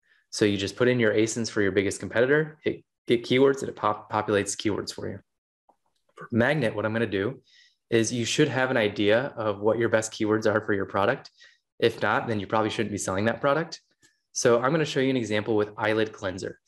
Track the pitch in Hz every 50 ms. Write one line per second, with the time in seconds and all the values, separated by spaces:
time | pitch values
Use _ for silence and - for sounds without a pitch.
0 | _ _ _ _ _ _ - - 110 104 101 98 101 95 - - 123 123 123 123
1 | 113 107 104 107 110 110 - 123 113 - - 110 101 98 92 101 98 98 95 -
2 | - 98 - 110 123 127 143 151 156 156 - - _ - - - - _ _ _
3 | _ - 123 117 - - 123 127 135 135 139 135 120 117 - - - 107 107 -
4 | - - - 107 104 - 107 98 98 - - - - 107 95 85 82 - - -
5 | - 98 98 - - _ _ _ _ _ _ _ _ _ _ _ _ _ _ _
6 | _ _ _ - - - - 113 117 131 151 160 127 110 101 104 101 110 110 113
7 | 117 107 98 95 98 117 139 - _ _ _ _ _ _ _ _ _ _ 120 113
8 | 113 107 123 120 113 113 - - 151 139 120 131 131 127 131 123 107 104 101 -
9 | 104 101 107 117 131 143 - 120 110 107 101 101 101 110 110 113 117 113 107 110
10 | 110 - - - 110 104 107 110 110 110 101 107 - - 107 98 98 - - 101
11 | 98 110 135 - - - _ _ - - _ _ _ _ _ _ - 117 - -
12 | - 104 110 131 - 120 113 104 95 95 - 110 107 107 - - 110 104 101 95
13 | - - 95 95 104 117 113 - - 143 143 156 170 170 - - _ _ _ _
14 | _ _ _ _ _ _ _ - - 127 117 120 123 131 160 165 151 147 - 147
15 | 131 135 131 127 113 104 107 104 101 120 113 104 104 104 - - 110 107 110 110
16 | 110 107 - - 104 95 92 95 - - - - _